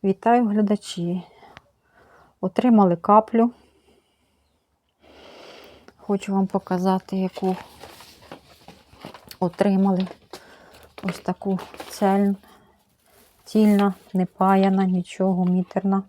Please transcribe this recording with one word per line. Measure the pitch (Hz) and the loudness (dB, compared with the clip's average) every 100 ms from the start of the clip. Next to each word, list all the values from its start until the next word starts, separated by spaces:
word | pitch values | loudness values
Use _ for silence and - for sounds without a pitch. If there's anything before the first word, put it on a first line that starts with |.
| 196 | -2
Вітаю, | 190 226 240 233 | -2 2 2 2
глядачі! | 208 208 208 - - 170 180 170 _ - - _ _ _ _ _ _ _ _ | 0 0 -2 -4 -8 -6 -6 -8 _ -20 -20 _ _ _ _ _ _ _ _
Отримали | 185 - 254 220 196 170 | -4 -2 4 4 4 2
каплю. | - 208 214 226 233 - _ _ _ _ _ _ _ _ _ _ _ _ _ _ _ - - - - - - - - _ | 4 4 4 0 0 -2 _ _ _ _ _ _ _ _ _ _ _ _ _ _ _ -20 -20 -20 -20 -20 -20 -20 -20 _
Хочу | - 202 - | -4 -4 0
вам | 196 190 | -2 0
показати, | 196 - 185 185 190 - 196 | -2 -4 -2 0 -2 -2 -6
яку | 185 - 185 185 - - - - - - - - _ - - - _ - - - - - | -6 -4 -4 -4 -8 -20 -20 -20 -20 -20 -20 -20 _ -20 -20 -20 _ -20 -20 -20 -20 -6
отримали. | 180 - 202 196 196 185 185 - _ - - - - - - - | -6 -2 0 2 0 0 -4 -10 _ -20 -20 -20 -20 -20 -20 -12
Ось | 190 170 | -10 -8
таку | - 180 196 185 - - - | -8 -8 -6 -6 -8 -20 -18
цель-, | - 196 196 202 196 - - _ _ _ _ _ _ _ _ | -4 0 2 0 -2 -10 -20 _ _ _ _ _ _ _ _
цільна, | - 214 214 202 202 190 - | -4 2 4 4 2 -2 -6
не | 185 180 | -4 -4
паяна, | _ 190 190 190 190 190 | _ 2 4 4 2 0
нічого, | 185 175 - 190 180 180 | -2 -4 -4 -2 0 0
мітерна. | 180 180 - 190 196 | 0 -2 -4 -2 -2